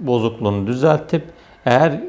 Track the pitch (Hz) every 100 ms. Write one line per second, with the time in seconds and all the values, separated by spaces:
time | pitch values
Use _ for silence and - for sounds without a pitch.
0 | 147 123 113 113 104 101 98 127 156 151
1 | - 165 - - - - - 123 160 151